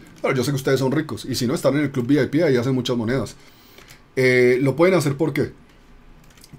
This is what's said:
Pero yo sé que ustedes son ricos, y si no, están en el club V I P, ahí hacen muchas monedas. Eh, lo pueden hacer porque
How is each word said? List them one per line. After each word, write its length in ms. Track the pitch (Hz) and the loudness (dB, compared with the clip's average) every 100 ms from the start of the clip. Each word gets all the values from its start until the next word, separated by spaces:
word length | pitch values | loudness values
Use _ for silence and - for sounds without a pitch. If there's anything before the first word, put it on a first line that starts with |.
| - - | -12 -8
Pero 100 | 240 | -4
yo 120 | 135 | -2
sé 80 | 123 | -2
que 40 | 139 | -2
ustedes 220 | 143 131 | 0 0
son 140 | 135 | 0
ricos, 320 | 139 156 107 | -2 -4 -8
y 100 | - | -8
si 140 | 117 120 | -4 -2
no, 60 | |
están 200 | 170 139 | 0 0
en 60 | 139 | 0
el 100 | 143 | -2
club 160 | 139 120 | -2 0
V 160 | 143 | 0
I 40 | 123 | 0
P, 160 | 147 | 0
ahí 120 | 165 123 | 2 0
hacen 180 | 123 | 0
muchas 220 | 131 120 120 | -2 -2 -4
monedas. 380 | 110 131 101 - - - - - - - - | -2 -4 -6 -12 -20 -20 -20 -20 -20 -20 -10
Eh, 440 | - 127 127 123 127 | 0 2 4 4 4
lo 140 | 139 131 | 2 4
pueden 180 | 180 | 4
hacer 220 | 180 143 139 | 4 0 -2
porque 360 | 156 139 123 - - - - - - - - - - | -2 -2 -4 -8 -20 -20 -20 -20 -20 -20 -20 -20 -20